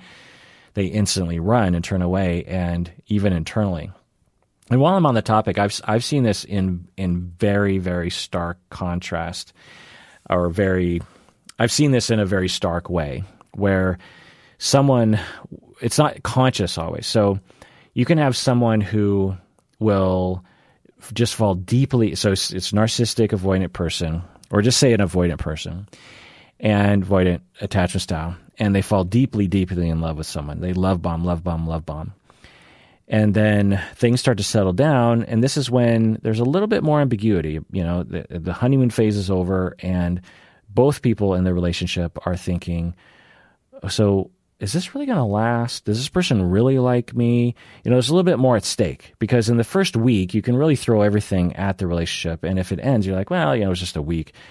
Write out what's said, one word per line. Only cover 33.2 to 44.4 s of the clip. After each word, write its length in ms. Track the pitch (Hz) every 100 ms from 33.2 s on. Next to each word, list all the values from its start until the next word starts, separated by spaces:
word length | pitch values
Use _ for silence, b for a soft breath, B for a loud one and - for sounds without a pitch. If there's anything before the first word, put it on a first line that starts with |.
| 107
then 440 | 104 107 104 101 98 B
things 260 | - 120 123
start 180 | 139 101
to 60 |
settle 280 | 98 113 95
down, 520 | 90 151 131 117 117
and 200 | - 113
this 140 | 131 151
is 120 | 127
when 480 | 123 120 113 110 110
there's 180 | 113 110
a 40 |
little 240 | 123 175 214
bit 140 | 214
more 200 | 156 151
ambiguity. 580 | 139 107 110 92 76 78 -
You 140 | 95
know, 180 | 85 87
the, 240 | 80 87 -
the 240 | 85 87
honeymoon 340 | 85 123 135 123
phase 300 | 117 107 104
is 120 | 95
over, 460 | 92 90 95 90 -
and 420 | 92 90 87 90 B B B B B
both 320 | 104 139 143
people 320 | 123 107 101
in 100 | 90
the 80 | 92
relationship 680 | 87 87 - 90 92 85 - 87
are 100 | 87
thinking, 580 | - 87 - 85 - - b b b b b b _ 277 104
"So 400 | - 104 98 95 _